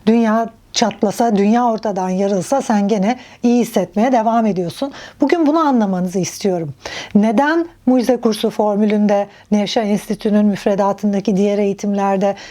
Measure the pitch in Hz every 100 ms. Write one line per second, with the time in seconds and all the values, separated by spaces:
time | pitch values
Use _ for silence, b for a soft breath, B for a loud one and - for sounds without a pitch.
0 | - 233 226 220 226 - _ - 214 -
1 | 208 - 233 202 202 233 247 220 220 190
2 | 185 185 196 196 165 269 - 208 202 220
3 | 196 247 B B 240 240 226 214 180 208
4 | 247 247 220 233 220 185 170 - 277 B
5 | B B 277 349 294 330 302 247 202 180
6 | 180 185 170 - 208 180 156 - B B
7 | B 208 214 226 285 339 339 - - 254
8 | 247 240 233 214 220 - 214 202 214 208
9 | 208 202 202 B B 208 196 247 208 208
10 | - 202 220 208 208 190 220 196 202 196
11 | 208 202 202 190 202 202 202 196 202 202
12 | 196 196 202 196 B